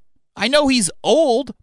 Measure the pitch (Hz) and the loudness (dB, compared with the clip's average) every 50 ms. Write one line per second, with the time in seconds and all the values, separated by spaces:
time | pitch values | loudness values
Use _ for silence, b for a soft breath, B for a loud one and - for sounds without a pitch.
0 | - _ _ _ _ _ _ - 196 233 277 302 302 269 262 247 202 165 - - | -20 _ _ _ _ _ _ -6 -4 0 2 2 2 2 0 0 -2 -4 -6 -6
1 | - 165 220 302 330 285 220 240 277 240 - _ | -2 0 0 2 2 2 0 -2 -4 -6 -12 _